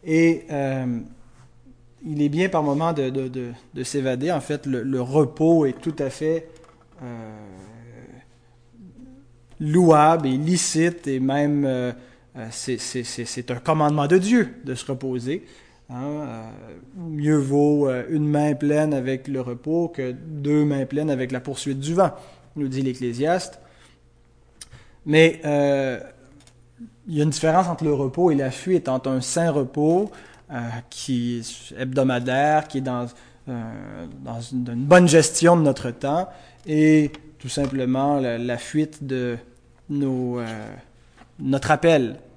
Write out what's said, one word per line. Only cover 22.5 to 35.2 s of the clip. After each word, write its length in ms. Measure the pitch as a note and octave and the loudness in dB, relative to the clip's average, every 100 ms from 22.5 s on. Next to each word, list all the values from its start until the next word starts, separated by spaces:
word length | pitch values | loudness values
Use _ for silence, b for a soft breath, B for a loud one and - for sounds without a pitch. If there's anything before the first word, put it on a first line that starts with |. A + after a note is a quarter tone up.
| - | -6
nous 120 | C#3 | -4
dit 140 | C3 | -2
l'Ecclésiaste. 760 | C3+ B2 B2 A#2+ D3 F3+ - - b b b b _ _ _ _ _ _ - b b b D3 | -4 -2 -4 -2 0 0 -2 -16 b b b b _ _ _ _ _ _ -20 b b b 2
Mais, 340 | D#3 E3 D#3+ D3+ | 6 6 6 0
euh, 540 | D3 C#3+ C#3 C3+ B2 - - - - - _ - _ A#3 _ - | 2 2 2 0 -4 -10 -20 -20 -20 -20 _ -20 _ -20 _ -6
il 80 | D3+ | 0
y 40 | |
a 40 | |
une 60 | D3+ | 0
différence 380 | C#3 D#3+ E3 F3 | 2 2 2 2
entre 160 | E3+ | -2
le 100 | D#3+ | 0
repos 380 | C#3+ C#3 D#3+ F3 | 0 -2 2 4
et 40 | C#3 | 4
la 140 | C3 | 0
fuite, 400 | B2+ - F3+ - | -6 0 0 0
entre 200 | C3 C3+ | -2 -2
un 120 | C3 | -4
saint 300 | B2 E3+ E3+ | -2 0 2
repos, 600 | D3 C3 D3 D3+ E3 G#3+ B B B _ | 0 -2 0 2 2 0 B B B _
euh, 80 | C3+ A#2 A#2 - | -10 -8 -10 -12
qui 480 | - - B2 A#2+ A#2+ | -14 -4 -2 -2 -6
est 420 | A2+ - - - | -8 -16 -18 -10
hebdomadaire, 880 | C3 C3 C3+ B2 B2 B2+ D3 D#3 D3+ | -4 0 2 0 0 2 4 2 0
qui 120 | C3+ | -6
est 20 | |
dans, 240 | C3+ B2 A#2+ - b b - | -4 -4 -6 -12 b b -12
euh, 580 | A#2+ A2+ A2 G2 G2+ E2 C3+ | -10 -10 -14 -14 -14 -16 -14
dans 180 | C3+ A#2 | -12 -12
une, 260 | A#2+ B2+ B2 | -8 -6 -4
une 180 | A#2 C#3 | -4 6
bonne 220 | F3+ F3 | 8 10
gestion 480 | D#3+ | 6